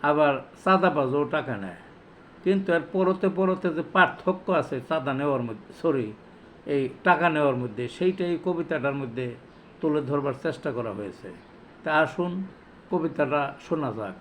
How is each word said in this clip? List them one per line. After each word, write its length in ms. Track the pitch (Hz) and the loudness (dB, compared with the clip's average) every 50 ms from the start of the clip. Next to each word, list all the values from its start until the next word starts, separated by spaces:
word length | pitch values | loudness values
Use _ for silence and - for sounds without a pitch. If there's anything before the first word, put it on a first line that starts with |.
| - 147 | 2 2
আবার 240 | 147 151 151 143 139 131 - - - - - | 4 4 6 4 4 0 -4 -10 -20 -6 2
চাঁদাবাজ 480 | 185 190 185 185 185 147 147 139 127 131 143 | 4 4 6 4 4 2 2 0 2 2 0
ও 20 | 147 - - | 0 0 0
টাকা 200 | 156 135 135 123 101 98 | -2 -2 -2 -6 -6 -6
নেয়, 180 | 92 87 - - - - - - - - - - - - - - | -10 -12 -14 -18 -20 -20 -20 -20 -20 -20 -20 -20 -20 -20 -4 0
কিন্তু 240 | 175 196 196 190 - 170 165 | 2 2 2 2 2 2 2
এর 60 | 147 - - | 2 0 0
পরতে 340 | 190 190 180 185 185 - 190 - 180 | 2 2 2 2 2 0 0 2 2
পরতে 300 | 190 185 185 185 - 180 160 156 | 2 2 2 0 0 -2 -2 -2
যে 60 | 165 - - | -6 0 4
পার্থক্য 500 | 190 180 156 - - - - 190 190 - - 185 160 | 4 4 4 4 -2 -2 -2 -2 -2 -2 0 0 0
আছে 160 | 135 - 147 131 120 - | 0 0 -4 -8 -4 -2
চাঁদা 240 | 165 160 139 139 135 131 | -4 -2 -2 -2 -4 0
নেওয়ার 240 | 143 147 139 131 120 117 | 0 0 0 0 -2 -4
মধ্যে, 220 | 110 104 - - - - | -8 -10 -14 -20 -20 -4
সরি, 260 | - 170 151 135 117 107 107 - - - - - - - - - - - 143 | 0 0 0 0 0 -4 -6 -12 -18 -20 -20 -20 -20 -20 -20 -18 -6 -2 0
এই 80 | 143 135 123 - - - 185 | 0 0 -2 -4 -2 4 4
টাকা 200 | 180 151 170 170 160 | 4 6 4 2 2
নেওয়ার 220 | 151 147 143 131 123 | 4 2 2 2 0
মধ্যে, 220 | 123 123 107 113 123 120 - - | -2 -6 -6 -6 -8 -8 -4 0
সেইটাই 380 | 180 185 185 190 185 175 170 165 165 185 | 0 0 0 0 -2 -2 -2 -2 -2 -2
কবিতাটার 480 | 180 165 170 139 165 151 123 143 139 139 | -2 -2 -2 -2 -4 -2 0 -2 -2 -2
মধ্যে 240 | 135 123 113 123 127 123 117 - - - - - - - - - | -6 -6 -6 -6 -6 -6 -8 -10 -18 -20 -20 -20 -20 -20 -16 -4
তুলে 200 | - 160 151 151 147 127 | -2 0 0 0 -2 -2
ধরবার 260 | 143 143 139 143 127 131 - | -2 -2 -2 -2 -6 -4 -4
চেষ্টা 260 | 165 147 - - 151 127 120 | -6 -6 -4 -6 -6 -4 -4
করা 140 | 117 113 98 101 | -4 -6 -6 -6
হয়েছে। 320 | 104 95 87 - - 95 87 - - - - - - - - - - | -8 -10 -10 -12 -16 -18 -18 -18 -20 -20 -20 -20 -20 -20 -20 -10 -4
তা 60 | 156 156 156 160 | 0 2 4 2
আসুন 280 | 151 - - 175 180 175 190 190 190 - - - - - - - - | 2 2 -2 -2 -2 -2 -6 -8 -8 -12 -20 -20 -20 -20 -20 -10 -4
কবিতাটা 500 | - 180 156 160 - - 151 135 147 147 139 139 139 - - | -2 -2 -2 -2 0 0 0 2 2 0 0 -2 -4 -12 -6
শোনা 260 | - 170 156 147 127 107 110 | -4 -4 -2 -2 -4 -4 -6
যাক। 200 | 107 95 95 - | -8 -8 -10 -12